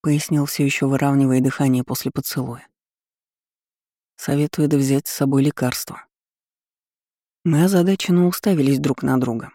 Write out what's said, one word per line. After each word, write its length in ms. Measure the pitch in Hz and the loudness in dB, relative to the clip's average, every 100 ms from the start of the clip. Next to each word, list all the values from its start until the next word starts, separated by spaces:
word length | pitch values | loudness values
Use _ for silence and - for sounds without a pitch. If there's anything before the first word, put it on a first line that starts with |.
пояснил, 440 | 156 147 - 151 143 | 0 -2 0 -2 -2
все 180 | - | -2
еще 240 | 143 - 135 | -2 0 0
выравнивая 520 | 135 139 139 135 127 | 0 2 2 2 2
дыхание 440 | 131 - 139 127 | 0 0 0 0
после 260 | 123 131 135 | -2 -6 -6
поцелуя. 560 | - - - 127 120 - _ _ _ _ _ _ _ _ _ _ _ _ _ _ - | -6 -6 -8 -8 -12 -18 _ _ _ _ _ _ _ _ _ _ _ _ _ _ -12
«Советует 580 | - 143 147 - 147 | -4 -2 -2 0 2
взять 320 | 143 135 135 - | 2 2 0 -2
с 60 | |
собой 300 | - 139 135 | -2 0 2
лекарство». 640 | 143 - 123 - - - - _ _ _ _ _ _ _ _ _ _ _ _ _ | 2 0 -4 -4 -10 -16 -20 _ _ _ _ _ _ _ _ _ _ _ _ _
Мы 200 | 170 151 | 0 2
озадаченно 640 | 180 190 175 196 - 175 180 | 4 4 2 0 2 2 2
уставились 520 | 175 214 170 135 135 | 0 0 2 2 2
друг 240 | 127 131 | 0 -2
на 160 | 143 131 | 0 0
друга. 320 | 123 113 - | 0 -4 -8